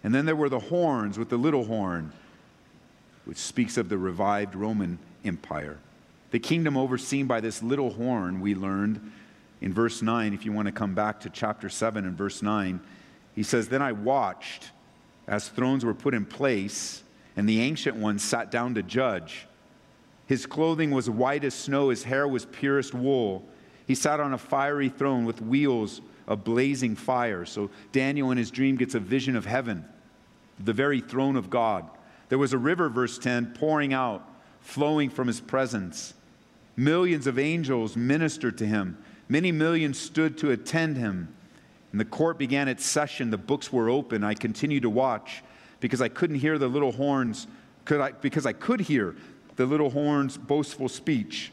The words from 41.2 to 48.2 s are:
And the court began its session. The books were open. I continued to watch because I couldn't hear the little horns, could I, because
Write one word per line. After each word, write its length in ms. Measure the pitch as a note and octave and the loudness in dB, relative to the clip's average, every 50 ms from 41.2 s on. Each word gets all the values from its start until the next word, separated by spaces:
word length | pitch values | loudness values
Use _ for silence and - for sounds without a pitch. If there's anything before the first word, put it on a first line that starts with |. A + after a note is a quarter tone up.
| E2+ D#2+ - - - - - - - - - - - - | -6 -8 -12 -20 -20 -20 -20 -20 -20 -20 -20 -20 -18 -6
And 100 | - G2+ | -2 -2
the 40 | A2 | -2
court 340 | A2 - - D#3 E3 E3 E3 | -2 0 0 2 2 2 0
began 300 | C#3+ A#2+ C3+ C#3 C#3+ C3+ | 0 0 2 2 2 0
its 160 | B2 - - | 0 -2 -2
session. 460 | - - D3+ D3 C3+ - - C3 A#2 | 0 2 2 0 0 -2 -4 -2 -2
The 80 | A2 G2 | -2 -4
books 340 | F2+ - C#3 C#3+ - - | 0 0 -2 -2 0 0
were 160 | - B2 A2+ A2+ | 2 2 4 4
open. 340 | B2 C#3+ C#3+ - A#2 G#2+ | 2 2 0 0 -2 0
I 120 | G#2 G#2 G#2+ | 0 0 0
continued 480 | G#2 - A2+ G#2+ - - D3+ D3 C#3+ | 0 -2 -4 -2 -2 -2 0 2 2
to 80 | A#2+ A2+ | 2 2
watch 520 | G#2+ B2 C3 C3 A#2 G#2+ - - - - - - - - - - - _ | 4 4 2 2 0 -2 -6 -12 -16 -16 -16 -20 -20 -20 -20 -20 -10 _
because 200 | - A#2+ C3 B2 | -2 -2 2 2
I 80 | B2+ A2+ | 2 0
couldn't 280 | - - F3 E3+ D3+ | 2 0 0 0 0
hear 220 | C3+ C3 D3+ D#3 D3+ | 0 2 2 2 2
the 100 | C#3 B2+ | 2 0
little 240 | B2 D3 C#3+ C3 | 2 2 2 0
horns, 540 | - B2 C#3 C#3+ C#3 C3+ B2+ A#2 G#2+ - - - - - - - - - - | 0 0 0 2 2 2 0 0 -2 -6 -10 -16 -18 -20 -20 -20 -20 -16 -2
could 160 | - D3+ D3 | 0 2 2
I, 120 | C3+ C3+ | 2 -2
because 340 | - - | -4 -2